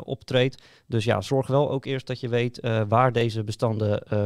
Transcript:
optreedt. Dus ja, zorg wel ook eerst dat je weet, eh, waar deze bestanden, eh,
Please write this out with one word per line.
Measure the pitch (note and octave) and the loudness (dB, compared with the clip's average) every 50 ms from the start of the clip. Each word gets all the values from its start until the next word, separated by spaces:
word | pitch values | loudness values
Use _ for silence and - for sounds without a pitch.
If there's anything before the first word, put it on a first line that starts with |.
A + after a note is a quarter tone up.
| - | -6
optreedt. | - C3 - - - B2 B2+ B2+ C3 - - - - _ _ _ | -8 -10 -10 -6 0 2 2 2 2 0 -6 -20 -20 _ _ _
Dus | - A#2 A2+ G2+ | -4 -2 -2 2
ja, | A#2 G#2 G2+ | 2 0 0
zorg | F#2+ - C#3 C3+ B2 | 0 0 0 0 0
wel | - B2+ C#3+ D3 - | 2 2 2 2 2
ook | C3+ C3+ - | -2 -4 -4
eerst | - C3+ C3 - | -4 -6 -6 -6
dat | - B2+ - | -8 -8 -6
je | - A#2 | -4 -2
weet, | A#2+ A#2+ A#2+ B2 - - | 0 0 0 -2 -4 -6
eh, | - A#2+ A2+ A2 A2 G#2 | -4 -2 0 0 0 2
waar | A2+ A#2 B2+ B2+ A#2 | 4 4 4 4 4
deze | A#2+ A#2+ A#2 G#2 A2+ G#2+ | 2 0 0 0 -2 -4
bestanden, | G#2 A2 - B2+ A2+ A2 G#2+ A2 G#2 G#2 - - | -4 -4 -2 0 0 0 0 0 0 0 -2 -2
eh, | - A2+ G#2 G#2 | -2 -2 0 0